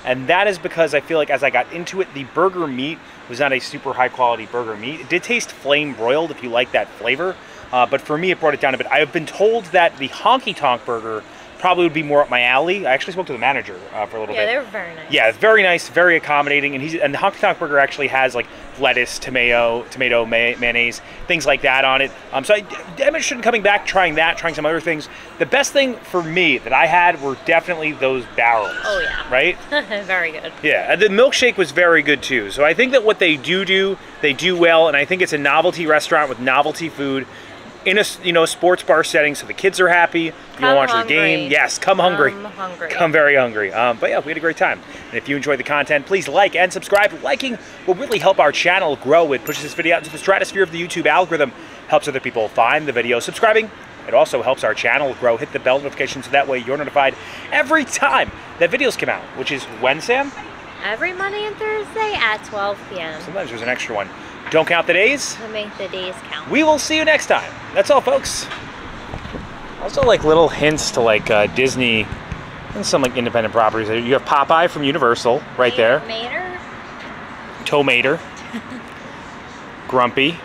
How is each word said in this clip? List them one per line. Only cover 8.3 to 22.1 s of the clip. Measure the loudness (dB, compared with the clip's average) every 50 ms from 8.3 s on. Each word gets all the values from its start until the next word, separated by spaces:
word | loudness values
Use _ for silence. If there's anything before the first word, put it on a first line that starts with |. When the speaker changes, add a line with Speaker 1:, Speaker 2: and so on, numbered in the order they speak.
Speaker 1:
it | 0 2
brought | 2 0 2
it | 2
down | 0 0 0
a | 0
bit. | -2
I | 0 2 2
have | 2 2
been | -2 -6 -6
told | -6 -2 0 2 2 2 0 -4
that | 0 2 4 4 4 2 -2
the | -8 -8
Honky | -8 -2 2 2 2 2 0 -6 -6
Tonk | -2 0 0 0 0 -2
Burger | -6 -6 -4 -4 -6 -8 -8 -10 -12 -20 -20 -20 -20 -12 -2
probably | 0 2 2 4 2
would | 2
be | 0 -2
more | -2 2 4 4
up | 4 4
my | 2 2 4
alley. | 4 4 4 2 2 -2 -2 0
I | 0 0
actually | 0 0 -6 -6
spoke | -6 -6
to | -6 -6
the | 0
manager, | 0 0 0 0 -4 -8 -14 -14 -14 -12
uh, | -6 -6 -6
for | -6 -4
a | -8
little | -6 -4 -2
Speaker 2:
Yeah, | -2 0
Speaker 1:
bit. | 0
Speaker 2:
they | 0 -4
were | -4 -8
very | -10 -12 -12 -12 -14
nice. | -16 -8 -2
Speaker 1:
Yeah, | 2 4 4 4
very | 2 4 4 6 6 6
nice, | 6 4 2 0 -2 0
very | 2 4 6 6 6
accommodating. | 4 2 2 0 0 2 2 2 0 0 0 -4
And | -4
he's, | -6 -6 -4
and | -2 -2 -2
the | 0 0
Honky | -2 -2 0 2
Tonk | 0 0 0 0
Burger | -4 0 4 2
actually | 2 2 0 -4 -4 -2
has, | 2 2 2 2 0
like, | -2 -6 -6 -12 -18 -18 -18 -6 0
lettuce, | 2 2 2 2 0 -2 -4 -10
tomato, | -10 -4 -2 0 2 4 4 4 4 2 0 -2 -6 -8
tomato | -4 -2 0 2 2 2 2
may-, | 2 2 2 2 2 0
mayonnaise, | 0 -2 0 0 0 0 0 -4 -8 -16 -18 -16 -16 -4
things | -2 -2 0 2
like | 0 0 2
that | 2 2 2 4 4
on | 2 2 2
it. | 0 -2